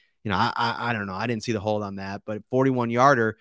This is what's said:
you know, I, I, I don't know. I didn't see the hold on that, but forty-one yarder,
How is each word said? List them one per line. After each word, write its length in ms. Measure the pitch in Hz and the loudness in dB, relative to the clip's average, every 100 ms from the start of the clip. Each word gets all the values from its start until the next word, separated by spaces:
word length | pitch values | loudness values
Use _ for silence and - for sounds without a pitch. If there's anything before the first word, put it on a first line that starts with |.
| _ _ | _ _
you 80 | 113 | -2
know, 60 | 95 | 0
I, 160 | 117 | 0
I, 360 | - 117 - 120 | 0 -4 -2 -4
I 20 | |
don't 140 | 113 98 | -4 -4
know. 80 | |
I 120 | 95 113 | -4 -4
didn't 180 | 113 | -4
see 80 | 113 | -4
the 80 | 107 | -4
hold 220 | 104 107 | -2 -2
on 140 | 104 98 | -4 -8
that, 240 | 98 101 - | -10 -10 -10
but 160 | 107 - | -12 -2
forty-one 400 | 127 135 127 117 | 2 2 2 0
yarder, 480 | 117 135 131 110 107 | 4 6 6 2 -2